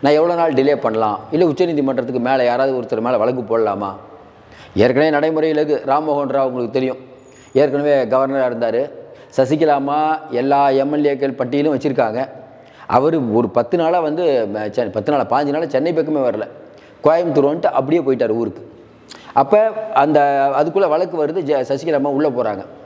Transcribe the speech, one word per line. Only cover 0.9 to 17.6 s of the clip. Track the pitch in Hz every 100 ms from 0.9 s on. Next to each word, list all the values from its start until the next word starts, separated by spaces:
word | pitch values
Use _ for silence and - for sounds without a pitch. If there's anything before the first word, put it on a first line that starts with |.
| 110 110 101 -
இல்ல | 156 175
உச்சநீதிமன்றத்துக்கு | 143 180 156 135 131 123 127 120
மேல | 131
யாராவது | 123 120 135 131
ஒருத்தர் | 117 110 117
மேல | 123
வழக்கு | 110 123
போடலாமா? | 104 113 107 98 101 95 - - - - - - - -
ஏற்கனவே | 117 127 156
நடைமுறையில் | 147 156 160 156 151
இருக்கு. | 151 139 -
ராம்மோகன் | 139 156 143 139 131
ராவ் | 135
உங்களுக்கு | 123 117 131
தெரியும், | 131 127 - - - - -
ஏற்கனவே | 131 147 143 147 143
கவர்னரா | 120 131 135 135 127
இருந்தாரு. | 117 117 113 143 - - - - -
சசிகலா | 127 151 156 143
அம்மா | 139 147 156 156 127 120
எல்லா | 135 139 139
எம் | 135 135
எல் | 147 143
ஏக்கள் | 139 139 127
பட்டியலும் | 123 143 147 135
வச்சிருக்காங்க. | 147 127 117 110 135 - - - - - -
அவரு | 120 143 165 123 107
ஒரு | 113
பத்து | 120 117 175
நாளா | 165 175
வந்து, | 156 156 175 131 107
ம-, | 107 107 101
செ-, | 113
பத்து | 107 101
நாளா, | 147 110
பாஞ்சு | 123 147 143
நாளா | 165
சென்னை | 135 156
பக்கமே | 165 151 156 127
வரல, | 107 104 - - - - -
கோயம்புத்தூர் | 151 165 175 143 139
வந்துட்டு | 160